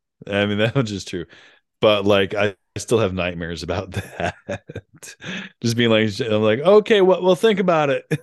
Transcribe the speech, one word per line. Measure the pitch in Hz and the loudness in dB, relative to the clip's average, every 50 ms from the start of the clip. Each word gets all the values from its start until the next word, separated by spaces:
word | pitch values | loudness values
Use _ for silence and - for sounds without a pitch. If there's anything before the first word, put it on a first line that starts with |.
| _ _ _ _ - | _ _ _ _ -10
I | - 101 101 104 | -4 -2 -2 0
mean, | 104 104 | 0 0
<laughs> | |
that | 104 110 117 - | 0 -2 0 0
was | 143 123 104 | -2 -2 -2
just | 101 92 - | -6 -10 -10
true. | - - 87 80 - - - - - _ _ _ _ _ _ | -10 -10 -10 -12 -12 -18 -20 -20 -20 _ _ _ _ _ _
But, | - 110 107 101 98 | 2 4 4 4 2
like, | 101 104 98 98 90 104 | 2 2 2 2 0 -2
I | 104 104 104 95 _ _ _ _ | -2 -2 -2 -4 _ _ _ _
still | 104 - - 120 | -14 -4 0 0
have | 110 110 92 92 | 0 0 0 -2
nightmares | 92 87 90 87 85 85 82 87 80 | -4 -4 -6 -6 -8 -8 -8 -8 -8
about | 82 80 87 98 95 95 | -8 -6 -6 -6 -8 -8
<laughs> | |
that. | 87 95 - - - - 85 90 - - _ - 95 - - - - - - _ _ _ - - - _ - - - - - - _ _ | -10 -12 -12 -12 -10 -8 -6 -6 -8 -10 _ -12 -12 -12 -12 -16 -18 -18 -18 _ _ _ -20 -20 -20 _ -16 -14 -12 -12 -14 -16 _ _
Just | - 117 113 | -6 -4 0
being | 117 120 113 | 2 2 4
like, | 113 107 110 107 101 - | 4 2 2 0 -2 -6
I'm | 123 113 107 107 | -4 -2 0 2
like, | 110 107 110 131 | 2 2 0 2
"Okay, | 151 180 208 214 208 - 226 202 | 4 4 4 4 4 4 2 4
well, | 185 185 185 175 | 4 4 2 2
well, | 185 185 180 | 2 0 2
think | 175 - 226 208 185 | 2 2 0 2 2
about | 196 180 170 156 151 139 | 0 0 2 2 2 0
it." | 131 127 - _ 151 - | -2 -4 -4 _ -8 -8